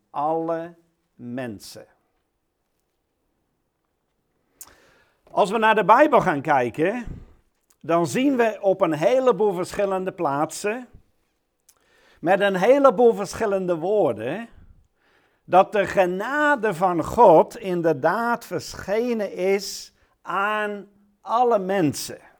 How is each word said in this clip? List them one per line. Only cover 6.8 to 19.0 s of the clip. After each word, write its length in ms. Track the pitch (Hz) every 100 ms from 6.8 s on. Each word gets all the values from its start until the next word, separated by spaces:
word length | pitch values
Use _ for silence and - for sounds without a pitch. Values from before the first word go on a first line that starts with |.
| 170 240 220 - - _ _ _ _ _
dan 260 | 143 165 165
zien 300 | 170 277 262
we 220 | 226 202
op 200 | 202 190
een 120 | 185
heleboel 600 | 147 175 254 254 190 208
verschillende 600 | 180 175 - 196 190 185
plaatsen, 760 | 180 165 139 156 - 208 233 247 - _ _ _ _ _ _ _ _ _ _ _ _
met 200 | 156 196
een 160 | 202 190
heleboel 580 | 196 277 269 190 240
verschillende 640 | 196 202 - 220 196 185 170
woorden, 720 | 170 214 160 104 113 175 226 - - _ _ _ _ _ _ _
dat 280 | - 175 196
de 140 | 208 185
genade 880 | - 180 185 220 294 294 285 208
van 300 | 160 185 175
God 520 | 143 - 240 160 - -
inderdaad 880 | 196 180 165 147 151 196 233 233
verschenen 880 | - 170 - - - 208